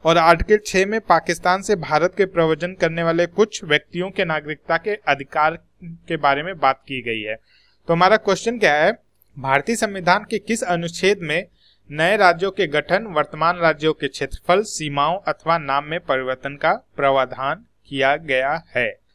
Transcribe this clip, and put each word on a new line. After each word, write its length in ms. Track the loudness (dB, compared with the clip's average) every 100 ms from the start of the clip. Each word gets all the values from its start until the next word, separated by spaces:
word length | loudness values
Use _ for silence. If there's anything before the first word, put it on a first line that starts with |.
| 4
और 120 | 4
आर्टिकल 420 | 6 6 6 2 2
छह 200 | 0 0
में 160 | -2
पाकिस्तान 600 | 2 2 2 -2 0 0
से 140 | 0 -2
भारत 380 | 0 0 0 0
के 80 | -2
प्रव्रजन 480 | 2 0 0 -4
करने 300 | -2 -2 0
वाले 220 | -2 0 -2
कुछ 380 | 2 0 0
व्यक्तियों 480 | -2 -2 _ -8 -8
के 140 | -4 -2
नागरिकता 520 | -4 -6 -12 -2 -2
के 180 | -2 -6 -2
अधिकार 520 | -2 -2 0 0 0 _ _
के 340 | -18 -18 -8 -2
बारे 260 | 0 0
में 160 | -4 -2
बात 220 | 0 0 -6
की 140 | -10
गई 200 | -6 -6
है। 140 | -6 -10 _ _ _ _ -4
तो 60 |
हमारा 240 | 2 4 4
क्वेश्चन 400 | 2 -2 -2 0
क्या 160 | 2
है, 260 | 4 2 0 _ _ _ -12
भारतीय 360 | 0 0 0 -4
संविधान 500 | -4 -4 0 0 0
के 100 | -8
किस 240 | -4 -6
अनुच्छेद 560 | -2 -2 -4 -2 0 0
में 240 | -2 -6 -6 _ _ _ _
नए 260 | -2 0 4
राज्यों 340 | 4 4 -2
के 160 | -2 -2
गठन, 360 | -2 0 -2
वर्तमान 540 | -2 -4 -4 0 0 2
राज्यों 360 | 0 2 -2
के 140 | -2 -6
क्षेत्रफल, 540 | -6 -8 -8 0 0
सीमाओं 580 | 2 -6 -6 0 0 0 -6
अथवा 300 | -6 -2 -2
नाम 260 | 0 -2
में 160 | -2 -10
परिवर्तन 560 | -2 -2 -2 -6 -8 -4
का 180 | -2 -2 _ -2
प्रावधान 680 | 2 2 0 -4 -6 -6 _ _ _
किया 260 | -2 0 0
गया 480 | -2 -2 -2 -4 -6 -4
है? 240 | -4 -6 _